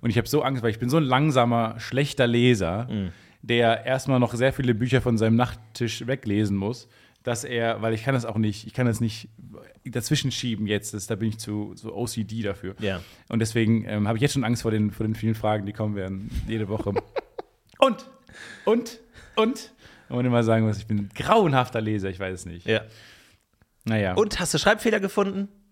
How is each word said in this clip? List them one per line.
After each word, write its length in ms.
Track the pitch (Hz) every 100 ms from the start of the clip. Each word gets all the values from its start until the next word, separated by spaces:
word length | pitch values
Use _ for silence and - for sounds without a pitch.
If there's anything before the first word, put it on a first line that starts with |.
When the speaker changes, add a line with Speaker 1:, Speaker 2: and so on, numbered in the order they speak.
Speaker 1:
Und 80 | 120
ich 80 | 107
habe 100 | 110
so 160 | 147
Angst, 200 | 127 131
weil 60 | 113
ich 100 | 110
bin 100 | 123
so 80 | 156
ein 60 |
langsamer, 760 | 139 127 151 131 120 117 113 113
schlechter 480 | - 123 143 - 120
Leser, 600 | 120 123 117 85 95 123
Speaker 2:
Mhm. 220 | 110 92 - - _
Speaker 1:
der 440 | 113 120 117 113 123
erstmal 340 | 131 - 127
noch 140 | 120
sehr 180 | 113 131
viele 220 | - 127 113
Bücher 260 | 123 131
von 160 | 123 113
seinem 180 | 110 113
Nachttisch 680 | 123 - - - 117 - 117
weglesen 480 | 139 107 101 104 98
muss, 300 | 98 123 - _ _ _
dass 200 | - 113 127
er, 360 | 120 117 107
weil 120 | 113
ich 100 | 110
kann 100 | 113
das 120 | 131 113
auch 120 | 110
nicht, 300 | 107 101 113
ich 60 |
kann 120 | - 123
das 140 | 113
nicht 280 | 117 - - - - - - - -
dazwischen 460 | 120 - 147 135
schieben 360 | - 123 107 104
jetzt, 260 | 104 104
das, 140 | 107 -
da 80 | 104
bin 140 | 113
ich 80 | 110
zu, 360 | - 104 104 95
so 180 | 110 101
O 100 | 117
C 180 | - 107
D 160 | 110
dafür. 320 | 101 98 95 95
Speaker 2:
Ja. 220 | 104 95 85 - _
Speaker 1:
Und 100 | 113
deswegen, 460 | 110 113 110 113 98
ähm, 200 | 104 104
habe 80 | 113
ich 40 |
jetzt 120 | 139
schon 100 | 139
Angst 180 | 113 117
vor 80 | 117
den, 200 | 107 104
vor 140 | 104 110
den 100 | 110
vielen 200 | 110 110
Fragen, 300 | 107 107 101
die 80 |
kommen 220 | 104 107 101
werden, 340 | 92 95 107 - -
jede 200 | 110 101
Woche. 220 | 107 - 98 - - - -
Speaker 2:
<laughs> 400 | - _ _ _
Speaker 1:
Und, 300 | 262 220 - - _ - - - -
und, 340 | 233 240 - - - - -
und, 380 | 220 277 - _ - - _
und 160 | 120 127
immer 180 | 120
sagen 220 | 113 113 110
muss, 120 | 101
ich 100 | 110
bin 100 | 107
ein 120 | 101 -
grauenhafter 640 | - 226 185 135 123 117
Leser, 280 | 107 107 95
ich 100 | 90
weiß 140 | 95
es 120 | 90 87
nicht. 200 | 85 95
Speaker 2:
Ja. 140 | 110 110 - - - _ _ _ _ _ _ -
Speaker 1:
Naja. 280 | 110 98 90
Speaker 2:
Und, 240 | 214 -
hast 140 | 175
du 40 | 151
Schreibfehler 420 | - 214 233 214
gefunden? 480 | 196 - 196 196 196 _ _